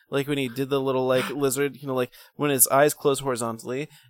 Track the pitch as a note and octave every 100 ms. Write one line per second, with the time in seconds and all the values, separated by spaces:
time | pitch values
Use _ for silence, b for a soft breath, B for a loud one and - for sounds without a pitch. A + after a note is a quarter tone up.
0 | _ C#3 C#3 C#3 B2+ B2+ C3+ C#3 C3 B2+
1 | B2+ B2+ G#2 C3+ C3+ B2+ C#3+ A#2 C#3 B2+
2 | B2 B B - D3 C3+ - C3+ D3 -
3 | D3 C3 C3+ A#2 A#2 A2+ G2+ C3 D3+ b